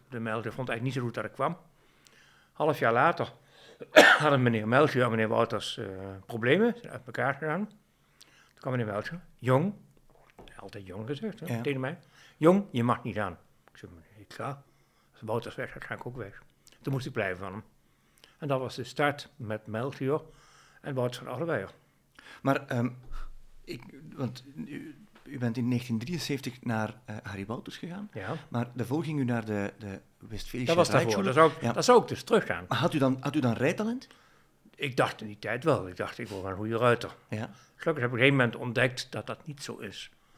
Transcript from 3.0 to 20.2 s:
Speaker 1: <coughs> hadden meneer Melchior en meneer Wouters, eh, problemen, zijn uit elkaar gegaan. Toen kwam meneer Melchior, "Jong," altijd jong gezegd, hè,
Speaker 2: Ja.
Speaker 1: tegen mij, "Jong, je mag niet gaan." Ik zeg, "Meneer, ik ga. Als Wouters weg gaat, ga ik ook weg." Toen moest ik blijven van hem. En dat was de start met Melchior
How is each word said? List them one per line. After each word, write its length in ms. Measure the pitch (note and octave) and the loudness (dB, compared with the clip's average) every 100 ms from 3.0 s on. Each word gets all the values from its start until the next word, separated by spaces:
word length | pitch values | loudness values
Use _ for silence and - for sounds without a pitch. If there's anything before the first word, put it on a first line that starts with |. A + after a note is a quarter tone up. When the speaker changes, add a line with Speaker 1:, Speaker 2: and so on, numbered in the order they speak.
| D#3+ F3 A#2 - _ - - - - | 4 2 -4 -8 _ -20 -20 -20 6
Speaker 1:
<coughs> 280 | - - - | 10 10 8
hadden 240 | D3+ C3+ | 6 6
meneer 240 | B2 A2+ G#2+ | 6 4 4
Melchior 360 | C3 D3+ B2 | 6 6 4
en 60 | B2 | 2
meneer 180 | A2+ A2 | 2 2
Wouters, 500 | A2+ A#2 G#2 - - | 4 2 0 -6 -8
eh, 80 | G2 F#2+ G2 G2 - | -8 -8 -10 -12 -8
problemen, 500 | A#2 A#2+ F3+ A#3 - | 0 4 4 4 0
zijn 100 | - | -10
uit 120 | - - | -14 -10
elkaar 280 | A#2 C3 | -4 -2
gegaan. 340 | C#3 D#3 E3+ G#3+ | -2 -4 -4 -6
Toen 920 | - _ _ _ _ - _ _ - | -10 _ _ _ _ -20 _ _ -10
kwam 120 | C3+ | -4
meneer 220 | B2+ G#2+ | -2 -2
Melchior, 260 | G2+ - F3 - - | -4 -6 -10 -16 -4
"Jong," 360 | A#2+ C3 G3 - - _ _ - - - - - | 4 4 4 -4 -16 _ _ -20 -20 -20 -20 -16
altijd 260 | G2 G2+ F#2 | -16 -14 -12
jong 220 | G2 A2+ | -10 -8
gezegd, 320 | C#3+ G#3+ - | -8 -8 -8
hè, 60 | D#3+ A#2 | -6 -4
Speaker 2:
Ja. 60 | |
Speaker 1:
tegen 180 | C#3 C3+ | -2 -2
mij, 200 | C3 E3+ - - - - | -4 -8 -16 -20 -16 4
"Jong, 280 | D#3 F#3+ G3 | 8 8 4
je 120 | A#2+ | 0
mag 200 | B2 G#2+ | 2 2
niet 120 | A#2+ G#2 | -2 -4
gaan." 220 | F#2+ E2+ _ _ _ | -4 -6 _ _ _
Ik 60 | - | -20
zeg, 120 | F#2+ | -20
"Meneer, 200 | E2+ - G#2+ | -20 -20 -20
ik 160 | G2 | -18
ga. 300 | - B2 C#3 - _ _ _ _ | -10 -8 -10 -16 _ _ _ _
Als 100 | - | -12
Wouters 340 | A2 A2+ G#2+ - | -4 -4 -4 -10
weg 160 | A#2+ | -10
gaat, 120 | - | -10
ga 100 | - G#2+ | -10 -10
ik 100 | B2+ | -10
ook 120 | B2+ | -10
weg." 240 | G2 - - _ - _ | -12 -14 -20 _ -20 _
Toen 120 | - | -6
moest 120 | C3+ C3 | -4 -4
ik 60 | |
blijven 260 | A#2 G2 F2+ | -2 -2 -2
van 140 | F#2+ | -8
hem. 120 | G#2 - _ _ _ _ _ - - | -10 -14 _ _ _ _ _ -20 -10
En 100 | D3 | -4
dat 120 | C3 | -2
was 160 | B2 - | -4 -8
de 80 | |
start 460 | B2 - D3 C#3+ - - | -8 0 0 0 -10 -12
met 320 | G#2+ G#2+ - | -8 -8 -6
Melchior 580 | A2 C3+ C#3 C3 D3+ | -6 -4 -4 -2 -2